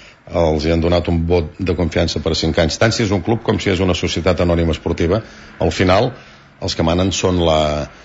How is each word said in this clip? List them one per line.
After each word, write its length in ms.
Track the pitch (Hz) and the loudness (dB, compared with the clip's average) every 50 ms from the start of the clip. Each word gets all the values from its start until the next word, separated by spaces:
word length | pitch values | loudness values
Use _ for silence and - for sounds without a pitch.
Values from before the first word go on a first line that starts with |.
| - - - - _ - | -20 -20 -20 -20 _ -6
els 320 | - 87 85 80 78 78 73 | -2 0 2 2 2 0 0
hi 80 | 80 | 0
han 120 | 85 82 80 | 0 2 2
donat 260 | 85 87 87 85 - | 2 2 0 0 0
un 140 | 87 85 82 | 0 0 0
vot 300 | 82 90 87 80 78 - - | 2 2 0 0 -2 -6 -6
de 160 | 92 92 87 | -4 -2 -2
confiança 460 | 82 87 82 - 90 85 82 - 80 - | -2 -2 -2 0 0 -2 0 -2 -4 -4
per 140 | 85 80 - | -2 -2 -2
cinc 220 | - 80 76 - 85 | -2 -2 0 0 0
anys, 140 | 80 - - | 0 0 0
tant 140 | 110 113 110 | 0 0 0
si 80 | - 117 | 0 0
és 80 | 95 | 0
un 140 | 101 95 87 | -2 -2 0
club 140 | - 117 110 - | -2 -2 -2 0
com 160 | - 107 92 | -2 -2 -2
si 140 | - 104 95 | 0 0 0
és 80 | 85 95 | 0 2
una 140 | 92 87 - | 0 0 0
societat 460 | - 82 - 87 78 92 87 80 90 | -2 -4 -4 -2 0 0 0 2 2
anònima 320 | 87 85 85 85 82 78 | 2 2 2 2 0 0
esportiva, 460 | - - 85 82 - 87 82 92 117 - - - - - - - - | -2 -2 -4 -2 0 0 0 0 0 -2 -6 -14 -20 -20 -20 -6 -2
al 140 | 82 82 - | -2 -2 0
final 380 | - 98 92 92 101 123 127 - - - - - - - - - - | 2 2 4 4 4 2 0 -2 -8 -16 -20 -20 -20 -20 -20 -14 -10
els 160 | - 92 - | -8 -6 -4
que 100 | - 82 | -2 0
manen 240 | 82 82 92 95 98 | 0 0 0 0 0
són 300 | 90 - - 92 92 90 85 | -2 0 0 0 0 2 2
la, 460 | 82 78 78 76 76 76 73 71 - - - - | 2 2 2 2 0 -2 -4 -6 -8 -12 -18 -20